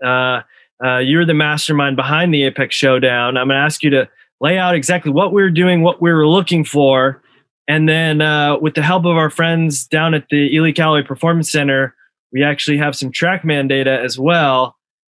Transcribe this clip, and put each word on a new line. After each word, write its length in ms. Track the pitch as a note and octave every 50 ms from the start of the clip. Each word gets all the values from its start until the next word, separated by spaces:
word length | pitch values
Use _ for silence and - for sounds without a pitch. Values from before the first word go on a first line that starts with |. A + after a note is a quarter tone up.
| C3
Uh, 380 | B2+ B2+ B2+ B2+ B2+ B2 A#2 - _ _ _ _ _ _ - B2
uh, 140 | B2+ B2+ B2+
you're 260 | C3 C3 D3+ E3+ F3
the 80 | E3 D#3+
mastermind 640 | D3+ D#3 D3+ D3+ D3+ - - D#3 C#3+ C#3+ C#3 C3+
behind 360 | B2+ B2 C3 D3+ D#3+ F3+ F3+
the 120 | D#3 C#3+ C#3
Apex 320 | C3+ - - C3 - -
Showdown. 600 | - C#3+ C3+ C3 B2+ B2+ B2+ B2 A#2+ A#2+ B2 B2+ B2+
I'm 100 | C3 C3+
gonna 120 | C3+ C#3
ask 220 | C#3+ D#3 D3+ -
you 80 | - D3
to 180 | C#3 C3+ A#2 - _ _ _ _ _ -
lay 200 | C3 D3+ F3+ F#3
out 160 | F#3 F3+ F3+
exactly 360 | D#3+ C#3 - F3+ F3+ - D3+
what 220 | C3+ D#3+ G3+ F#3 F#3+
we're 160 | G3+ G3 F#3+
doing, 320 | E3 E3 F3+ F3+ F3+ E3+
what 180 | E3 F3 - -
we 140 | E3+ E3+ E3
were 140 | D#3+ D3+ D3+
looking 360 | E3+ G3 F3+ - F3 E3 D3
for. 600 | - - D3 C#3+ C3+ C3+ C3 C3 C3+ C3+ - _ _ _ _ _ _ _ _ - -
And 220 | D3+ D#3 D#3 D#3
then, 320 | D#3 D#3+ E3 D#3+ D3+ D3
uh, 360 | D3+ D3+ D3+ D3 D3 D3 D3 -
with 180 | D#3 D3+ D3
the 80 | D#3+ C#3+
help 220 | D#3+ F#3 F#3 E3+
of 120 | F3 E3+ D#3+
our 140 | D#3 D3+
friends 560 | - - E3 E3 E3 E3 D#3+ D#3+ C#3+ - - -
down 260 | D#3 D#3 D#3+ E3 D#3+
at 160 | D3 - -
the 260 | D3 D3 C#3+ C#3 D3
Ely 180 | D#3 D#3+ D#3+ D3
Callaway 280 | E3+ D#3+ D#3 D3+ D3
Performance 500 | C#3 - - - - E3 E3+ E3+ D#3 -
Center, 440 | - D3+ C#3+ C#3+ C3+ C3+ C3+ B2+ - _ _ _ _ _ _ _
we 120 | - C3 C#3+
actually 340 | D3 C#3+ - - D3+ D3 C#3+
have 180 | D3+ D3 C#3
some 160 | - C#3 B2+
TrackMan 560 | - - E3 F3 F#3+ F3+ - D#3 D3+ C#3+ C3+ C3+
data 320 | C3+ C3+ C3+ C3+ C3 A#2+
as 200 | B2 B2+ B2 B2+
well. 560 | C3 D#3+ F3 E3+ D3+ C#3 C3 B2+ B2+ A#2+ - _ _ _ _ _ _